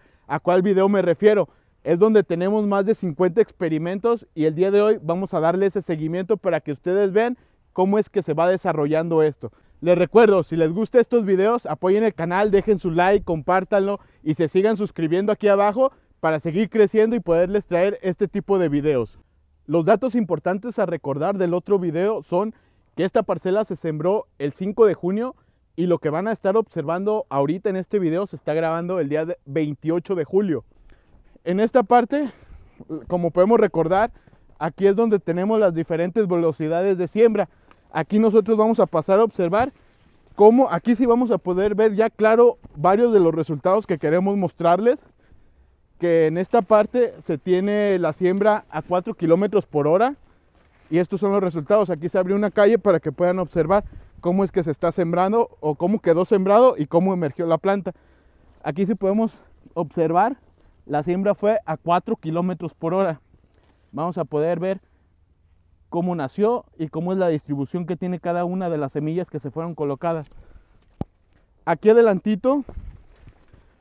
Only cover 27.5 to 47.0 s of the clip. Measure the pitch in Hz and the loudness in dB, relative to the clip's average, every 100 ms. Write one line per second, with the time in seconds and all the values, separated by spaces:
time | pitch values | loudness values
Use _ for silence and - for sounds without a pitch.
27.5 | 180 208 185 185 208 175 165 202 151 - | -2 -4 -4 -4 -2 -2 -2 -6 -8 -6
28.5 | 151 165 165 175 185 143 151 160 175 - | -2 -2 -4 -4 -4 -2 -2 -4 -8 -8
29.5 | 143 151 147 151 170 - 185 147 190 208 | -4 -4 -6 -4 -4 -4 -6 -2 -2 0
30.5 | 139 - _ - - _ _ _ _ - | -4 -8 _ -20 -20 _ _ _ _ -4
31.5 | 185 226 262 208 240 226 285 277 - - | -2 2 2 4 2 2 -2 -4 -8 -20
32.5 | - - - - 156 - 180 170 165 185 | -20 -20 -20 -14 -12 -6 -4 -2 2 4
33.5 | 233 214 165 160 185 226 - _ _ _ | 4 2 0 0 0 0 -6 _ _ _
34.5 | - 156 - 196 202 226 208 - 170 190 | -8 -8 0 0 2 2 0 -2 -4 0
35.5 | 220 202 165 160 160 175 202 208 175 165 | 2 2 0 -4 -2 -2 0 0 0 0
36.5 | 151 156 165 190 185 175 214 226 208 185 | -2 -4 -2 0 -2 -2 2 2 2 -6
37.5 | _ _ _ _ - 160 214 220 214 202 | _ _ _ _ -8 -2 2 4 4 2
38.5 | 220 214 226 185 170 156 190 226 - 175 | 2 2 2 0 0 0 2 2 0 -2
39.5 | 196 262 - _ _ _ _ _ - 208 | 0 -2 -6 _ _ _ _ _ 4 6
40.5 | 233 269 170 - 233 254 233 247 196 185 | 6 2 0 0 0 2 2 2 -2 -2
41.5 | 180 208 202 220 196 226 - 214 226 240 | -2 0 2 2 2 -2 0 2 6 4
42.5 | - - - 170 202 240 214 165 160 156 | 2 -8 -2 2 2 4 4 4 0 -4
43.5 | 151 180 190 208 165 160 165 190 202 180 | -4 0 -2 -2 -4 0 0 0 -2 -4
44.5 | - 170 175 226 - _ _ _ - _ | -2 0 2 2 -2 _ _ _ -20 _
45.5 | _ _ _ _ - 175 165 156 165 185 | _ _ _ _ -6 0 2 2 -2 -2
46.5 | 233 196 214 214 247 | 0 4 4 4 0